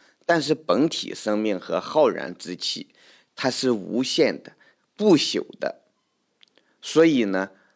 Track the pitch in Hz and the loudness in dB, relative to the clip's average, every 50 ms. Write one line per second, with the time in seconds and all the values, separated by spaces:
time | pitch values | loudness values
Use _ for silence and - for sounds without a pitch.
0 | _ _ _ _ _ - 170 165 139 143 151 - - - 87 110 151 165 - - | _ _ _ _ _ 0 0 0 2 0 -2 -2 -2 -2 2 2 2 2 0 -4
1 | - - - - - 107 107 107 110 110 101 90 - - 82 87 - - - 156 | -8 -8 -10 -8 -4 -2 -2 -2 -2 -2 -4 -4 -6 -4 -4 -4 -4 -2 2 4
2 | 147 117 87 76 71 - 87 - - 87 90 82 - - - - - _ _ _ | 4 4 2 0 -6 -10 -12 -12 -12 -12 -10 -8 -8 -8 -8 -8 -10 _ _ _
3 | _ _ - _ _ _ _ - - 131 120 - - 127 120 104 90 87 92 120 | _ _ -20 _ _ _ _ -4 -2 -2 -2 0 0 0 0 0 -2 -4 -4 -2
4 | 131 - - - 151 113 80 - - - - _ _ _ _ _ _ _ _ - | -2 -2 0 2 2 2 0 -4 -10 -18 -20 _ _ _ _ _ _ _ _ 0
5 | 208 214 175 139 - - - 92 - - - - - - - - _ _ _ _ | 4 4 4 4 4 0 -4 -6 -6 -8 -10 -8 -8 -8 -8 -10 _ _ _ _
6 | _ _ _ _ _ _ _ _ _ _ _ _ _ _ _ _ - - - 151 | _ _ _ _ _ _ _ _ _ _ _ _ _ _ _ _ -10 -2 4 4
7 | 165 165 151 127 110 98 95 92 95 - - _ _ _ _ | 6 6 6 2 2 0 0 -2 -2 -4 -8 _ _ _ _